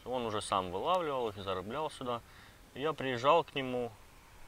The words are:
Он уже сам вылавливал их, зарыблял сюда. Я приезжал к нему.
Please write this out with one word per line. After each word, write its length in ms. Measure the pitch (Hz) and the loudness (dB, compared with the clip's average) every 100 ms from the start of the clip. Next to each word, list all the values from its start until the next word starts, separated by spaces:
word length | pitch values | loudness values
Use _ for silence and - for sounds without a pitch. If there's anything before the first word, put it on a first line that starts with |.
| - | -6
Он 220 | 127 117 | -4 -2
уже 160 | 104 | -2
сам 260 | - 101 92 | 2 2 2
вылавливал 600 | 90 139 185 160 135 117 | -2 0 0 0 -2 -2
их, 80 | 101 | -4
зарыблял 520 | 98 92 92 131 156 | -4 -4 -4 -4 -4
сюда. 320 | - 127 117 - - - - - - | -6 -4 -4 -6 -18 -20 -20 -16 -6
Я 180 | 151 | -4
приезжал 500 | 151 135 123 131 165 | -2 -2 4 6 6
к 120 | 147 143 | 6 -2
нему. 360 | 131 123 120 104 - - - - | -2 -2 -4 -8 -18 -20 -20 -20